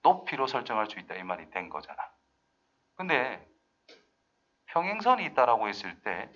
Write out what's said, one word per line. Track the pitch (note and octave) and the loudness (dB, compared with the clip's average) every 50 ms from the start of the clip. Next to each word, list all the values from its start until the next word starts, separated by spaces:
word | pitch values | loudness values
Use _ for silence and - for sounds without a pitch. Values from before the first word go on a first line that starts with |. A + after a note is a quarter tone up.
높이로 | - D#3+ F#3 F#3+ - - D3 C3 C3+ | 8 6 6 6 0 -6 -2 0 0
설정할 | C3 - B2 A#2+ - A#2 A2 G#2+ | 0 0 -2 -2 0 0 0 0
수 | G2+ - G2 | 0 -4 -12
있다 | F2+ - F2 | -10 -10 -10
이 | F#2+ | -8
말이 | F#2 F#2 F2+ E2+ E2 - | -4 -6 -6 -6 -8 -8
된 | - F#2 F2 F2 | -8 -8 -8 -6
거잖아. | - D2+ - - - - - - _ _ _ _ _ _ _ _ _ _ _ _ _ _ _ _ _ | -8 -10 -10 -10 -10 -10 -10 -10 _ _ _ _ _ _ _ _ _ _ _ _ _ _ _ _ _
근데 | - F#3 F3+ D#3 C3 B2+ C3 G#2 E2 - _ _ _ _ _ _ _ _ - - - _ _ _ _ _ _ _ _ _ _ _ _ _ | -10 -2 0 2 2 2 0 -4 -10 -14 _ _ _ _ _ _ _ _ -20 -20 -20 _ _ _ _ _ _ _ _ _ _ _ _ _
평행선이 | - - E3+ F3 F#3+ G#3 G3+ G#3 A#3+ B3+ A3+ F3+ | -2 -2 -2 -2 -2 -6 0 4 4 4 4 2
있다라고 | D3 - C3+ B2 A#2+ A#2 A2 A2 G#2 | -2 4 4 6 6 6 4 2 -2
했을 | G2 - - F#2 F2 - | -4 -6 -8 -12 -12 -8
때 | _ G#2 F2+ F2 A#2+ - - | _ -4 -4 -4 -6 -10 -14